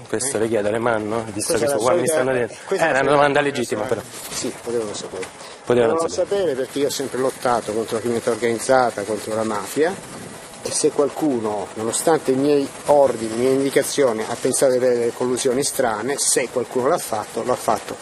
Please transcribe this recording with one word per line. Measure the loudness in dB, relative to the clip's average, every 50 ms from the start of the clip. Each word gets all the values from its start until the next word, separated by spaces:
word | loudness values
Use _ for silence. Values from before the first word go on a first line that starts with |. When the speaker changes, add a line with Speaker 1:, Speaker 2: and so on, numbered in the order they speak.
| -6
Speaker 1:
Questo | -6 -4 -4 -2 -2 0
Speaker 2:
Eh? | 0
Speaker 1:
le | 0
chiedo, | 0 0 0 0 0
Alemanno, | 0 0 2 2 0 0 0 -2 -2 -4 -4 -4
visto | -6 -4 -2 0 0
Speaker 2:
Questa |
Speaker 1:
che | 2 2
i |
Speaker 2:
è |
la | 2 0
Speaker 1:
suoi | 2 2
uomini | 2 2 2 2
Speaker 2:
solita, | 2 2 2 2
Speaker 1:
stanno | 2 2 0
dentro. | 0 -2 -6 -8 -6
Speaker 2:
questa | -2 0 2 2
Speaker 1:
Eh, | 2
Speaker 2:
è | 2
la |
Speaker 1:
era | 2 4 4
una | 6
Speaker 2:
solita | 6 6
Speaker 1:
domanda | 6 4 2
Speaker 2:
persona. | 2 0 0
Speaker 1:
legittima, | -2 -2 -2 -2 -2 -2
però. | -2 -2 -4 -6 -10 -12 -14 -12 -10 -8
Speaker 2:
Sì, | -6 -6 -6 -8 -8 -6
potevo | -4 -4 -2 -4
non | -4 -6
sapere. | -10 -10 -10 -10 -10 -10
Speaker 1:
Poteva | -12 -14 -16 -18 -18 -18 -6 0
Speaker 2:
Potevo | 2 4 4 4
Speaker 1:
non | 4 2 2
Speaker 2:
non | 0 -2
Speaker 1:
sapere. | 0 -2 -2 0 0 0
Speaker 2:
sapere | 0 0 0
perché | -2 -4 -4 -2 -2
io | -2
ho | 0
sempre | -2 -2 -6 -4 -2 -2
lottato | -2 -2 -2 0 0 0 2 0 0 -2 -4
contro | -4 -2 -2 -4
la | -2
criminalità | -2 0 -2 0 0 0
organizzata, | 0 0 0 0 0 0 2 4 4 4 4 2 0 -2 -4
contro | -4 -4 -4 -4 -4 -2
la | -2 -2
mafia. | -2 -4 -4 -6 -4 0 0 0 0 0 -4 -10 -14 -14 -14 -14 -14 -16 -16 -18 -18 -16 -10 -8
E | -6
se | -2 2 2 2
qualcuno, | 2 2 0 0 0 0 0 0 2 0 0 -2 -2 -4 -6 -6 -6
nonostante | -6 -4 -2 -2 0 2 2 2 2 2 2
i | 2
miei | 2 4 4 2 2 2 -2 -6 -4 2
ordini, | 4 6 6 6 6 4 0 -4 -4
le | -2
mie | 0 2 2
indicazioni, | 4 2 2 2 2 2 2 2 2 2 2 2 2 0 -2
ha | -4 -4 -2
pensato | -2 0 2 4 4 4 4
di | 4
avere | 2 2 2
delle | 2 0 0 -2
collusioni | -2 -2 0 0 0 0 0 0 0 0
strane, | -2 -2 0 0 0 0 -2 -2 -4 -2
se | -2 0 0 0 0 0 -2
qualcuno | -2 -4 -4 -2 -2 0 2
l'ha | 2 2
fatto, | 0 -2 -4 -4 -4 -4 -4 -6 -4 -2
l'ha | 0 -2
fatto | 0 2 0 0 0 -2 -6 -10 -4